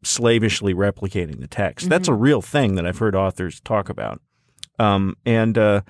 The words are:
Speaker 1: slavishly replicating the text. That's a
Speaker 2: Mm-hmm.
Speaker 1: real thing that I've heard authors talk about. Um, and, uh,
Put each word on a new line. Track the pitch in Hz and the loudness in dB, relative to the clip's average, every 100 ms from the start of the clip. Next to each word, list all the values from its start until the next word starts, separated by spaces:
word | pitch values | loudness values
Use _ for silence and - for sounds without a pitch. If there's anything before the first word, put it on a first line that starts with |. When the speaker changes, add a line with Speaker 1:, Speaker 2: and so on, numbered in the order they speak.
Speaker 1:
slavishly | - - 117 117 110 - 101 | -6 0 2 4 2 0 -2
replicating | 90 101 95 98 101 82 71 | 0 0 -2 -6 -4 -6 -8
the | 71 | -10
text. | - 95 - 180 | -4 -4 -4 0
That's | 175 180 | 0 2
a | |
Speaker 2:
Mm-hmm. | 113 | 2
Speaker 1:
real | 131 131 | 4 2
thing | - 147 120 | 0 0 0
that | 95 85 | 0 -2
I've | 87 | -2
heard | 110 95 | 0 0
authors | 95 - 90 - | -2 -2 -8 -10
talk | - 107 98 | -4 -4 -4
about. | - 55 - _ _ _ _ - - | -8 -8 -10 _ _ _ _ -14 0
Um, | 107 98 95 - | 2 2 0 -4
and, | 123 113 113 113 | 0 2 2 4
uh, | 107 101 | 4 2